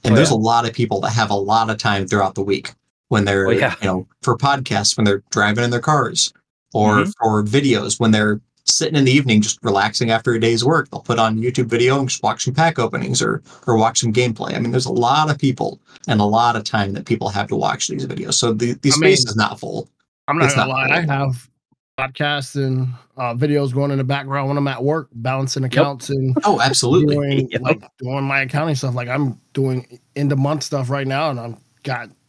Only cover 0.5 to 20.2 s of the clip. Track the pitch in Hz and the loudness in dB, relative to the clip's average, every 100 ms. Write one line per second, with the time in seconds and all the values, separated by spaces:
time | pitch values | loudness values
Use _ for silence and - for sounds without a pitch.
0.5 | 117 117 117 113 101 101 110 107 101 98 | 2 0 -2 -2 0 0 0 0 0 2
1.5 | 110 110 107 113 101 95 104 95 95 98 | 0 2 -2 0 -2 0 0 0 -2 -2
2.5 | 98 - - _ _ _ 110 101 98 98 | -2 -4 -18 _ _ _ 0 2 2 2
3.5 | - 131 - 98 92 92 _ - 110 139 | 2 0 -2 -4 -4 -6 _ -2 0 0
4.5 | 139 127 101 107 - 107 98 _ 113 104 | 0 -2 -2 0 2 2 0 _ 0 0
5.5 | 107 120 120 135 151 120 - - _ _ | 2 0 0 2 0 0 -2 -4 _ _
6.5 | _ _ - 107 104 101 - 113 104 104 | _ _ 0 4 4 2 0 0 2 2
7.5 | 131 139 107 101 - 113 107 107 104 _ | 2 2 0 0 0 4 4 4 -2 _
8.5 | _ - - - 151 131 135 135 107 104 | _ -2 0 0 2 4 4 4 2 2
9.5 | - 117 98 107 107 117 113 123 117 113 | -2 -2 0 0 0 0 0 0 2 2
10.5 | 117 123 160 143 - - 113 113 110 120 | 2 2 0 -2 -10 -4 0 2 0 -2
11.5 | 127 117 117 123 139 131 - 107 - - | -2 -2 2 2 2 0 -2 -4 -2 -4
12.5 | 131 165 160 113 127 123 123 - - - | 0 0 0 -4 -4 -4 -2 -2 -4 -8
13.5 | - - 113 113 120 120 110 123 110 - | -10 0 2 2 0 0 0 0 -4 -6
14.5 | - 120 127 127 - 120 143 156 147 135 | -4 -2 -2 -2 -2 2 2 2 0 0
15.5 | 131 107 - _ - - 107 104 110 117 | -2 -6 -8 _ -14 -2 2 2 4 2
16.5 | 113 104 110 98 98 - 113 107 101 - | 0 -2 -2 -2 -4 -4 -2 -2 -4 -4
17.5 | - - - - 139 135 - - - 120 | -2 -2 -4 -6 -6 -8 -8 -4 -2 0
18.5 | 110 120 123 139 143 175 190 117 107 107 | 0 -2 0 0 4 4 4 0 0 -2
19.5 | 113 - 104 - _ _ _ | -4 -8 -8 -10 _ _ _